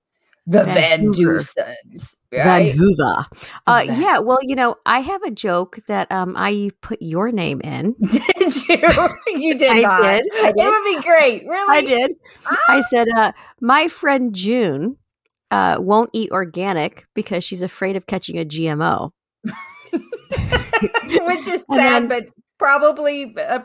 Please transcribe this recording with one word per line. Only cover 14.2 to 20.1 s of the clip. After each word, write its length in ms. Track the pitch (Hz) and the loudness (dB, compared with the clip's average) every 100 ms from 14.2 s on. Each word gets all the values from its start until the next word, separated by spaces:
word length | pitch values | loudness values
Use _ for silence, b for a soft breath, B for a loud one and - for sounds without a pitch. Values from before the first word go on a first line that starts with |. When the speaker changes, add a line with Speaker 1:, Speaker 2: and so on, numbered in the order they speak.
| 247 | 0
Speaker 2:
June, 640 | 190 190 247 202 139 190 277 _ _ _ _ - | -4 -2 0 0 -2 -4 -8 _ _ _ _ -4
uh, 260 | 202 185 - | 0 2 0
won't 300 | 185 208 233 | 2 2 2
eat 200 | 226 220 | -2 -4
organic 720 | 185 175 165 196 175 156 - - | -4 -4 -4 -4 -2 -4 -6 -12
because 300 | - 214 180 | -10 -6 -6
she's 180 | - 180 | -6 -6
afraid 340 | 180 - 190 190 | -8 -6 -4 -4
of 120 | - | -6
catching 300 | 190 - 170 | -8 -6 -8
a 40 | |
G 240 | 160 151 160 | -8 -4 -4
M 140 | 151 | -2
O." 320 | 165 - 160 - _ _ - | 0 -2 -4 -12 _ _ -12
Speaker 1:
<laughs> 460 | - - - - | -12 -16 -20 -8
Which 1500 | 339 - | -8 -8